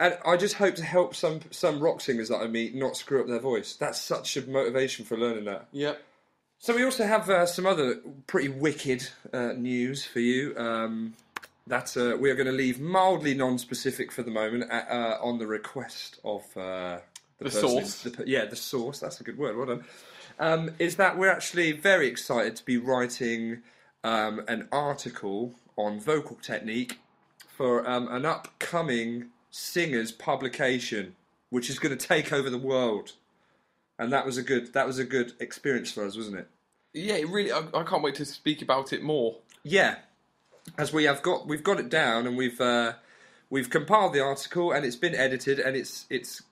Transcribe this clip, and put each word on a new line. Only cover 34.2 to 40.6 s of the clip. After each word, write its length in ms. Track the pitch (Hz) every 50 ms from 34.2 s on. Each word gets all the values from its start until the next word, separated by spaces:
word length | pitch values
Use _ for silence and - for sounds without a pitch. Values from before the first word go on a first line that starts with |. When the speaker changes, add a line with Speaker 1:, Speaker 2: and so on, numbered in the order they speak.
| 123
Speaker 1:
was 100 | 135 127 127
a 40 | 127
good, 300 | 131 135 120 120 - -
that 140 | 139 131
was 120 | 123 131 131
a 60 | 131
good 280 | 117 131 131 120 120 - -
experience 520 | 127 - - - - 151 131 120 98 - -
for 120 | 117 104
us, 120 | 101 98
wasn't 200 | 110 113 107 101 90
it? 100 | - - _ _ _ _ _ _ _ _ -
Speaker 2:
Yeah, 220 | 151 175 208 208
it 140 | 175 151 160
really. 220 | 185 208 202 113 117
I, 80 | 151 160 160 -
I 80 | 156 170
can't 180 | 165 196 165 151
wait 140 | 147 139
to 80 | - 147
speak 360 | - - - - 156 156 - -
about 300 | - 135 135 135 - -
it 100 | - -
more. 340 | 147 151 147 120 113 113 - - _ _ _ -
Speaker 1:
Yeah, 320 | 143 165 196 170 117 - - - _ _ _ _ _ _ _ _ _ _ -